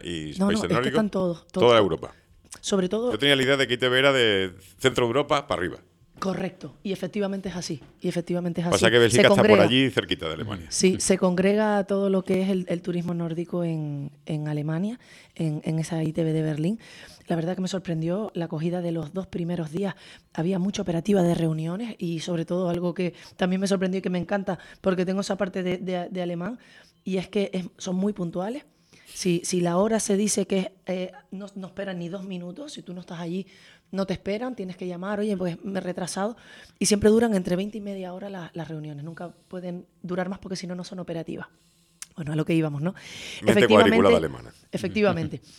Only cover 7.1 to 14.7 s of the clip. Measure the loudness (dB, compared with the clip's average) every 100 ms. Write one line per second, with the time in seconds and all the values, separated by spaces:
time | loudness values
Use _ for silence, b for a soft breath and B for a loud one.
7.1 | -4 -4 -4 -8 -8 -8 -10 -12 _ -4
8.1 | -4 -2 -2 -2 -2 2 4 6 8 8
9.1 | 8 8 8 8 8 8 4 2 2 -2
10.1 | -2 -4 -6 -6 -8 -6 0 2 2 0
11.1 | 2 2 2 2 2 2 0 0 0 0
12.1 | 0 0 0 2 0 -2 -4 -4 -4 -2
13.1 | -4 -4 -4 -4 -4 -2 -2 -4 -6 -10
14.1 | -12 -8 -6 -4 -4 -2